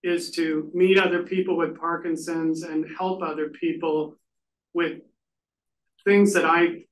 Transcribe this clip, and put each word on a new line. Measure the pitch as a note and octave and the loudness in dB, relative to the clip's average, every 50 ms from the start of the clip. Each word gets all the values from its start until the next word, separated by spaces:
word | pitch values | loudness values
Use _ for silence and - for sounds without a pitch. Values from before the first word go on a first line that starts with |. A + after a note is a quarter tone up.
is | - F3 F3 E3+ - - | -2 -2 -2 -2 -4 -6
to | - E3+ D#3+ D#3+ D#3 D#3 D3+ - - | -4 -4 -2 -2 -2 -4 -6 -6 0
meet | F3 F#3 F#3+ F#3+ G3 | 2 4 6 6 4
other | F#3+ F3 F3 F3 - | 4 2 0 -2 -2
people | - F#3+ F#3 F#3 F#3+ F3 | -2 -2 -2 0 0 0
with | E3 E3 D3+ - - | 0 -2 -4 -4 -6
Parkinson's | E3 E3+ E3+ E3 - E3+ D#3+ D3+ - E3+ E3 E3 D#3+ D#3+ D#3+ D#3+ | -6 -4 -4 -4 -4 -6 -6 -6 -6 -6 -4 -2 -2 -2 -2 -2
and | F3 E3 D#3 D#3 D#3 - - | -6 -6 -4 -4 -4 -6 -6
help | - F#3 F#3+ F#3+ F#3 | -6 -4 -4 -4 -4
other | F3 D#3 D3+ D#3 D3+ D3 | -6 -6 -4 -6 -6 -8
people | - - E3+ E3 D3+ - E3+ D#3+ D3+ D#3 D3+ D3+ - _ _ _ _ _ _ _ _ _ _ _ _ | -6 -4 -4 -4 -4 -2 -2 -2 -2 -2 -4 -6 -10 _ _ _ _ _ _ _ _ _ _ _ _
with | E3+ E3+ D3+ - - - _ _ _ _ _ _ _ _ _ _ _ _ _ _ _ _ _ _ _ _ | -2 -2 -2 -4 -10 -16 _ _ _ _ _ _ _ _ _ _ _ _ _ _ _ _ _ _ _ _
things | G3+ G3+ G3+ G3+ - - | 4 6 6 6 6 4
that | F3 E3 | 2 4
I | D#3 D#3+ E3+ F3 E3 - - - _ | 4 4 4 4 2 0 -6 -16 _